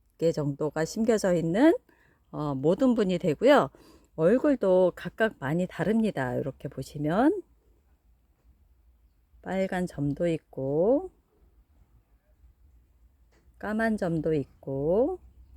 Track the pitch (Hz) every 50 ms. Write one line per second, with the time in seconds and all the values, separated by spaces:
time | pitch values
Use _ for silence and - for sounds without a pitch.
0 | _ _ _ - 160 165 - 156 139 143 139 - 151 147 - 156 160 - - 220
1 | 220 240 220 202 - 185 180 160 165 165 175 226 294 330 466 523 _ _ _ _
2 | _ _ _ _ _ - - 147 151 147 139 131 143 160 190 - 269 254 226 220
3 | 202 185 180 170 180 165 139 - 208 277 294 226 139 - _ - - - - _
4 | _ _ - 160 160 185 240 254 - 302 269 - 208 190 185 185 185 175 - -
5 | - 180 - - 220 214 - - 135 131 160 175 180 - - - 151 185 220 226
6 | 220 196 - 147 131 123 123 127 131 - - - - 143 - 139 131 - - 147
7 | 147 151 175 214 269 320 415 370 - _ _ _ _ _ _ _ _ _ _ _
8 | _ _ _ _ _ _ _ _ _ _ _ _ _ _ _ _ _ _ _ _
9 | _ _ _ _ _ _ _ - - 180 185 190 190 185 190 180 180 - - 147
10 | 143 143 139 - 175 170 160 - _ _ - 135 135 135 143 160 180 220 277 320
11 | 381 370 _ _ _ _ _ _ _ _ _ _ _ _ _ _ _ _ _ _
12 | _ _ _ _ _ _ _ _ _ - _ _ _ _ _ _ _ _ _ _
13 | _ _ _ _ _ _ _ _ _ _ _ - - 202 214 220 226 226 214 -
14 | 196 170 165 156 147 165 156 143 131 - _ _ - 139 135 135 143 160 185 220
15 | 269 359 370 - - - _ - - _ -